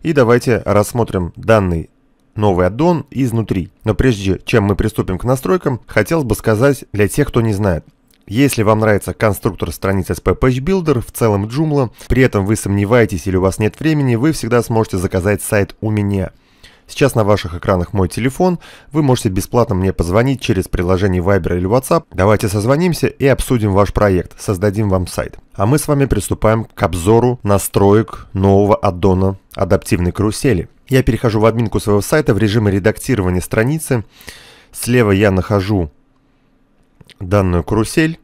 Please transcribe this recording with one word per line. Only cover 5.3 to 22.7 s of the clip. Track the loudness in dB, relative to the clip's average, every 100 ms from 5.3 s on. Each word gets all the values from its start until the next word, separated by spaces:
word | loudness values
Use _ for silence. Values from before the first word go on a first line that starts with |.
| -2 0 -2 -2 -6 -4
хотелось | -2 0 -2
бы | -2
сказать | -2 0 2 2 0 -6
для | -2 0
тех, | 0 0
кто | 0
не | 0
знает. | 0 0 -2 -6 _ _ _ -8
Если | 0 0 2
вам | 2 2
нравится | 2 0 -2
конструктор | -2 -2 0 -4 -4 -10
страниц | -6 -4 -2 -4
S | -4
P | -2
Page | 0 0 0
Builder, | -2 -2 0 -2 -2
в |
целом | -2 0 0
Joomla, | -2 -4 -2 0 -2 -6 -4
при | 2
этом | 2 2 0
вы | -2
сомневаетесь | 0 -2 2 2 2 0 -2
или | 0
у |
вас | 0 0
нет | -4 -2
времени, | -2 0 0 0
вы | 0
всегда | -2 0 0
сможете | 2 0 0 -2
заказать | -2 -2 0 -2
сайт | -2 -2 -2 -4
у | -4
меня. | -2 -2 -4 -6 _ _ _ -20 _ _
Сейчас | 0 0
на | 2
ваших | 2 2 0
экранах | -6 -2 0 0
мой | -2 -2
телефон, | -2 -4 0 -2 -2 -8 -20 -8
вы | -2
можете | 0 0 0
бесплатно | -4 -2 -2 0
мне | 0 -2
позвонить | -2 0 2 2 -2
через | -2 -2 -2
приложение | -4 0 0 2 0
Viber | 0 0 0 -4
или | 0
WhatsApp. | -2 0 -2 -2
Давайте | -2 2 2 0
созвонимся | -2 0